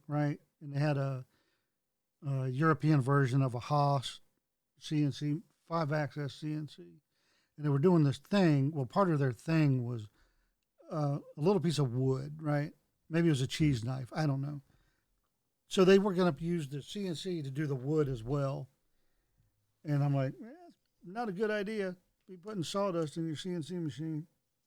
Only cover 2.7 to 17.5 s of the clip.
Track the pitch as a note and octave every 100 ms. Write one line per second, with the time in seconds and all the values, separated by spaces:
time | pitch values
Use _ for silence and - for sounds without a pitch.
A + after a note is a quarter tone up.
2.7 | C#3+ D3+ D3+ B2 C#3+ C3+ C3+ C3+ A#2+ -
3.7 | D3 C#3+ C#3 - - _ _ _ _ _
4.7 | _ - D3+ D3 - D3 D3+ - _ -
5.7 | E3 D3+ D#3 C#3+ D3+ C#3+ - D3+ D3+ D3
6.7 | - F3 E3 _ _ _ _ _ - D3
7.7 | C#3 F3 F3 C#3+ - - G3+ F3 C#3+ C3+
8.7 | E3 B2 F#3+ F#3 D3+ C3+ A2+ - D#3+ D3
9.7 | B2+ A#2+ A#2+ G#2+ _ _ _ _ _ _
10.7 | _ E4 E3+ D3 C#3+ B4+ D#3 D#3 G3+ E3
11.7 | D3 C3+ B2 C3 C3 C#3+ D#3 D3+ D3 D3
12.7 | - _ _ - E3 E3+ C3+ C3 - D3+
13.7 | B2 A#2 C3 B2+ - D#3 C3+ C#3 D3 -
14.7 | _ _ _ _ _ _ _ _ _ -
15.7 | - F#3 G3 G3+ F3+ F3+ C#3 E3 F3 C#3
16.7 | C#3+ - G#3 F#3+ D#3 F#3+ E3+ C3+